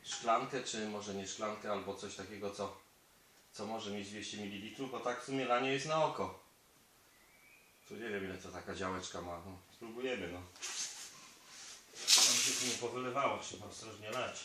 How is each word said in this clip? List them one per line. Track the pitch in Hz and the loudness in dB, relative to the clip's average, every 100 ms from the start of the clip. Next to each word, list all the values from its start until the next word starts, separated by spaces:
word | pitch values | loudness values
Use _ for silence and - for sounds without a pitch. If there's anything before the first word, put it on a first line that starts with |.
szklankę, | - - - 113 131 135 | -6 -4 4 4 4 -2
czy | - 113 107 | -2 -2 -2
może | 104 101 | -2 -4
nie | 98 95 | -4 -4
szklankę, | - 107 104 107 | -2 -2 -2 -2
albo | 101 92 98 | -2 -2 -6
coś | 101 - | -6 -8
takiego, | 92 104 101 | -8 -6 -6
co, | 98 98 - - - - - - - - | -2 -4 -6 -18 -20 -20 -20 -20 -20 -18
co | - 104 | -8 -4
może | 104 101 | -2 -2
mieć | 104 101 | -4 -4
dwieście | 104 - 104 | -6 -6 -6
mililitrów, | 101 101 107 107 135 | -6 -6 -8 -6 -4
bo | 120 | -2
tak | 123 120 | 0 -2
w | - | 0
sumie | 135 123 | 0 4
lanie | 120 131 | 4 6
jest | 135 151 | 2 4
na | 160 151 | 6 6
oko. | - 95 - - - - - - - - - - - - - - - - | 4 -2 -4 -18 -20 -20 -20 -20 -20 -20 -20 -20 -20 -20 -20 -20 -20 -14
Tu | 101 | -8
nie | 113 | -4
wiem, | 101 | -2
ile | 95 90 | -2 -4
to | 92 | -6
taka | 90 87 95 | -10 -6 -2
działeczka | 92 92 90 92 | -2 -2 -4 -6
ma, | 87 85 90 | -6 -6 -8
no, | 92 - | -14 -16
spróbujemy, | - 113 117 131 120 85 | -14 -10 -4 -2 -2 -4
no. | 87 90 - - - - - - - - - - - - - - - - - | -6 -10 -10 -8 -4 -6 -6 -12 -14 -18 -20 -18 -16 -14 -16 -16 -6 8 10
Tam | - - | 10 8
się | - | 6
tu | - 127 | 4 2
nie | |
powylewało, | 113 120 123 127 120 110 - | 2 0 0 0 2 2 2
trzeba | - 92 101 | -4 -8 -10
ostrożnie | - 113 104 107 | -10 -10 -10 -6
lać. | 123 117 - | -4 -4 -6